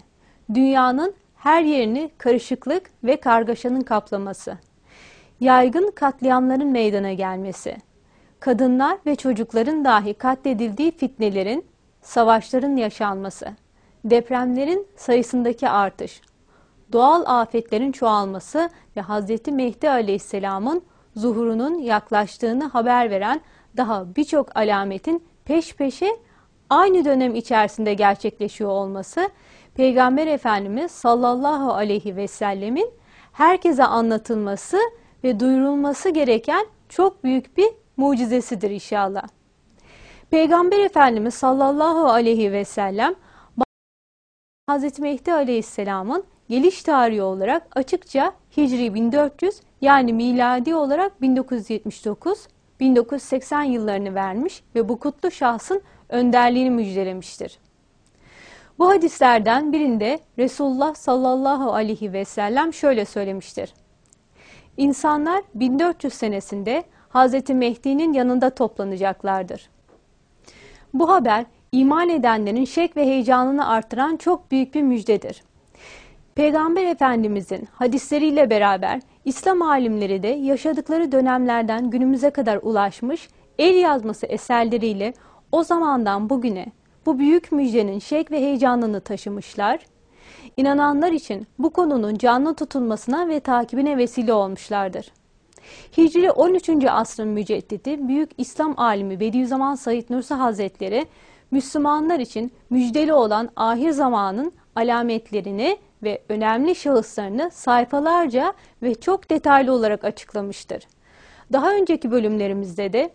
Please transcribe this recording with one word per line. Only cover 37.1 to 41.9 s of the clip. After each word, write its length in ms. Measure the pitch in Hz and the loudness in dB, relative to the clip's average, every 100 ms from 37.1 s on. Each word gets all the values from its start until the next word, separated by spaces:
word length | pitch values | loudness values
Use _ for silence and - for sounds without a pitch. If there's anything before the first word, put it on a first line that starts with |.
| - | 0
büyük 320 | 262 262 254 - | -2 -2 -2 0
bir 120 | 415 440 _ - | 0 0 _ -2
mucizesidir 760 | 277 262 240 247 - 226 202 | 0 0 0 -2 -2 -4 -4
inşallah. 520 | 202 - 208 196 196 - _ _ _ _ _ _ - - - - | -6 -4 -2 -2 -4 -10 _ _ _ _ _ _ -20 -20 -20 0
Peygamber 480 | 320 320 339 359 403 | 2 6 4 4 4
Efendimiz 560 | 403 311 269 226 220 | 2 4 4 4 -2
sallallahu 720 | - 262 269 269 285 311 | 0 0 2 2 2 2